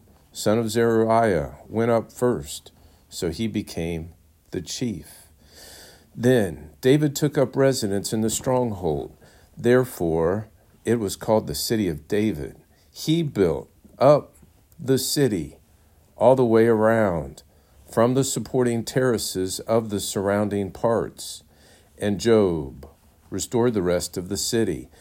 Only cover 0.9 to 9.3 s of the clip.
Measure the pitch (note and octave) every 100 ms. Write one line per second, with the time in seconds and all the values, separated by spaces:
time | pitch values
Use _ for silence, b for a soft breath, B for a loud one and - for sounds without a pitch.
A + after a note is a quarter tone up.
0.9 | A2+ A2 A2+ A2+ E2 C#2+ - - G#2+ A#2
1.9 | A2+ G#2 - B2 C3 - - - _ b
2.9 | b b - E2+ F2+ A2 G#2 - - E2+
3.9 | E2 E2+ - _ _ _ F#2 - - A#2+
4.9 | E2+ - - - _ B B B B B
5.9 | B B - A#2+ B2+ F#2+ C#2+ D2 - B2+
6.9 | D3 D3+ C#3 D3 D3 B2 C3+ C3+ B2+ G2+
7.9 | G2 F#2 A2+ A2 - C3+ B2+ B2 G2 F2
8.9 | C#2+ G1+ - b